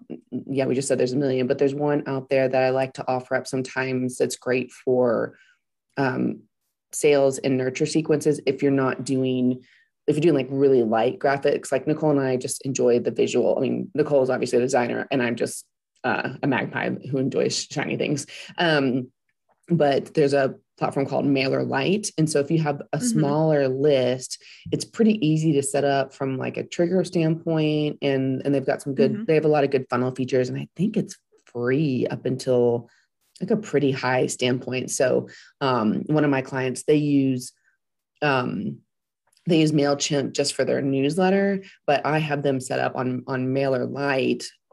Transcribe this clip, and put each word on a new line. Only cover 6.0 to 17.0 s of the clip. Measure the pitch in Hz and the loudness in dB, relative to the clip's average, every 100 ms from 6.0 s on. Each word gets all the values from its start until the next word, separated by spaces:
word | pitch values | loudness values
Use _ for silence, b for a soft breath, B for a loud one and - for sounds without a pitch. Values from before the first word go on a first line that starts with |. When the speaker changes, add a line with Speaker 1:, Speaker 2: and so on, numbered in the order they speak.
| 135 127 120 110 - _ _ _ _ | -2 0 -2 -4 -14 _ _ _ _
Speaker 1:
sales | - 151 143 139 135 | 0 2 4 4 0
and | 139 131 | -2 0
nurture | 127 127 151 | -2 -2 -2
sequences | 160 156 147 156 143 - | 0 0 2 2 0 -2
if | 139 | 0
you're | 139 | 2
not | 139 131 - | 2 2 -2
doing, | 131 131 131 127 127 127 b b b _ - | -2 0 0 2 0 0 b b b _ -2
if | 151 | 2
you're | |
doing, | 165 143 | 4 2
like, | 123 | 0
really | 135 139 135 | 2 4 6
light | 113 113 117 131 | 4 2 0 0
graphics. | 143 139 143 - - | 0 0 0 -2 -2
Like, | 135 - | -4 -2
Nicole | 151 156 | 0 2
and | 143 | 2
I | 135 127 | 0 -2
just | - - 139 | -4 -8 -6
enjoy | 127 123 120 | 0 2 2
the | 123 | 2
visual. | 113 117 - - - | 0 0 2 2 0
I | |
mean, | 127 120 123 | 0 -2 -4
Nicole | 143 151 143 | -2 2 2
is | 131 | 2
obviously | 127 - 123 | 0 0 0
a | |
designer, | 127 139 120 117 - | 2 2 0 -2 -2
and | 135 | -2
I'm | 120 120 | -2 -2
just, | 117 - - _ _ _ 127 | -4 -6 -16 _ _ _ -4
uh, | 101 135 135 | -2 -4 -4
a | 143 | -2
magpie | 123 - - 117 123 | 0 -2 -4 -4 -6